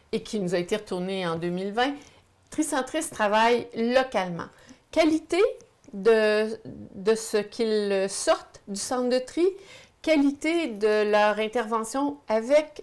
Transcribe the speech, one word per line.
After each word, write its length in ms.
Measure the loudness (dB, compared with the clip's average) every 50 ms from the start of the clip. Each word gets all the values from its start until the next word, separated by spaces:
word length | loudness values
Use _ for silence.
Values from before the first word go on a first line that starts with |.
| _ _
et 140 | -6 -6 -6
qui 160 | -4 -4 -4
nous 120 | -2 0 0
a 20 | -2
été 160 | 0 -2 -4
retourné 500 | -6 -4 -6 -6 -6 -4 -4 -4 -4 -4 -4
en 80 | -4
deux 120 | -4 -4 -4
mille 240 | -4 -4 -4 -4 -2
vingt. 220 | -2 0 -2 -2 -4 -10 -18 -20 -20 _ _ _ _ _ _
Tricentris 580 | -4 -4 -2 -2 -2 -2 -4 -2 -4 -6 -6 -6
travaille 600 | -4 -2 0 2 2 4 4 4 4 2 0 -4 -6
localement. 720 | -4 -2 0 2 2 2 2 0 -4 -4 -4 -6 -8 -10 -12 -14 -20 -20 -20 -20 -20 _ _
Qualité 500 | 0 2 2 4 2 0 -2 -2 0 2 2 2 0 -4 -14 _ _ _ _ -16 -12
de, 680 | 0 4 4 4 6 4 4 2 2 0 -2 -4 -8 -12
de 500 | -14 -16 -16 -16 -16 -16 -4 0 0 0
ce 220 | 0 0 -2 -2
qu'ils 760 | -2 -2 -2 -4 -4 -2 0 2 0 2 0 0 0 0 -2
sortent 500 | -4 -2 0 0 0 0 -2 -8 -20 -20 -14
du 140 | -10 -10 -8
centre 280 | -6 -4 -4 -2 0 0
de 120 | 0 0
tri, 260 | -2 -2 -2 0 0 0 0 -2 -8 -20 -20 -20 -20 -20 _ _ -2
qualité 640 | 2 2 4 4 2 0 0 -2 -2 0 0 -2
de 420 | -4 -2 0 2 2 4 2 2 4
leur 300 | 4 4 4 4 2 2
intervention 800 | -2 -2 -2 -4 -2 -2 -2 -4 -4 -4 -4 -2 -2 -2 -4 -6 -4 -2
avec 540 | -2 -2 2 2 2 2 2 0 -4 -16